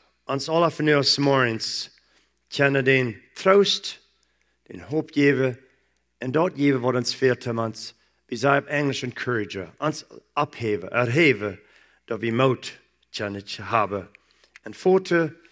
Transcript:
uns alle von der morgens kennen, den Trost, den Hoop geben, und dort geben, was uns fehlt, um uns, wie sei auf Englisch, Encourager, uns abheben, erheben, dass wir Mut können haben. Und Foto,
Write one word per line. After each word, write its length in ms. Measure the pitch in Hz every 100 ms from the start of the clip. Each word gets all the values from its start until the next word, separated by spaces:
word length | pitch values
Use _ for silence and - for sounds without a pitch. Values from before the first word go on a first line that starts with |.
| _ _ -
uns 220 | 135 139
alle 220 | 160 170
von 160 | - 151
der 160 | 147 131 -
morgens 720 | 143 139 123 110 - - - _ _ _ _ _ _
kennen, 340 | - 139 139
den 360 | 131 131 127 107 _
Trost, 640 | - 190 196 196 - - - _ _ _ _ _ _ -
den 220 | 92 87
Hoop 220 | 151 156
geben, 440 | 147 143 127 131 123 _ _ _ _ _ _
und 120 | 127
dort 240 | 147 180 139
geben, 260 | 143 131
was 120 | 123
uns 200 | 123 123
fehlt, 320 | - 131 123 -
um 120 | 117
uns, 360 | 113 110 - - _ _ _
wie 100 | 120
sei 220 | 135 139
auf 80 | 143
Englisch, 360 | 143 143 123
Encourager, 720 | 127 - - 120 104 98 85 -
uns 260 | 151 151 - 57 -
abheben, 560 | - - - 117 104 92
erheben, 680 | 120 120 131 165 107 104 90 _ _ _ _ -
dass 140 | 110
wir 120 | 117
Mut 460 | 113 131 120 - - _ _ _ -
können 260 | 107 101 101 -
haben. 500 | 98 113 101 98 90 _ _ _ _ -
Und 120 | - 107
Foto, 540 | 185 185 185 170 165 - _